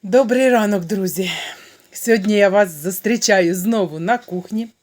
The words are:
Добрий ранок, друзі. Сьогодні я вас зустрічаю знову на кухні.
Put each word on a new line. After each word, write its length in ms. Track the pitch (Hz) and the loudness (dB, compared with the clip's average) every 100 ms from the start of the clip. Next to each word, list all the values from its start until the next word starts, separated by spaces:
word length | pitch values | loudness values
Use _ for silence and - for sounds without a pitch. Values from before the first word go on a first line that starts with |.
| 202 | 2
Добрий 440 | 240 247 247 262 | 2 4 2 4
ранок, 360 | 240 208 202 170 | 2 2 -2 -2
друзі. 460 | 202 185 180 185 170 - - - _ _ | -4 -4 -4 -6 -6 -12 -16 -20 _ _
Сьогодні 420 | - - 226 196 | -10 0 0 2
я 160 | 208 202 | 4 4
вас 220 | 196 208 | 4 2
зустрічаю 840 | 156 160 185 214 233 - 196 170 180 | -2 -8 -6 -2 -2 2 2 2 0
знову 440 | 190 226 180 156 | -2 -2 -2 -4
на 180 | 175 240 | -4 -4
кухні. 500 | - 180 175 214 226 _ | -4 -10 -8 -8 -8 _